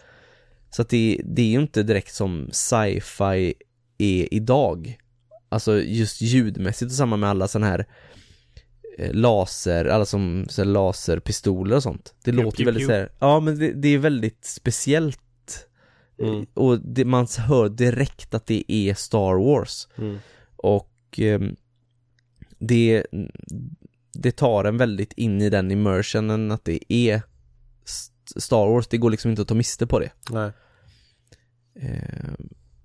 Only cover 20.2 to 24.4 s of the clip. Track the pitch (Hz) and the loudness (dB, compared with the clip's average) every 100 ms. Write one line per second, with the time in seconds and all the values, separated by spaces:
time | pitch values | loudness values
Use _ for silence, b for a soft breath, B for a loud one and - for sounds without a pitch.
20.2 | B B B _ 98 101 - _ _ - | B B B _ 0 0 0 _ _ -2
21.2 | 110 104 101 - _ _ _ _ _ _ | 0 2 -2 -8 _ _ _ _ _ _
22.2 | _ _ - - 113 120 113 110 - 98 | _ _ -20 -10 0 4 4 2 0 -8
23.2 | 92 - - - 127 160 - _ _ - | -10 -12 -14 -12 -12 -16 -20 _ _ -4
24.2 | 123 - | -2 2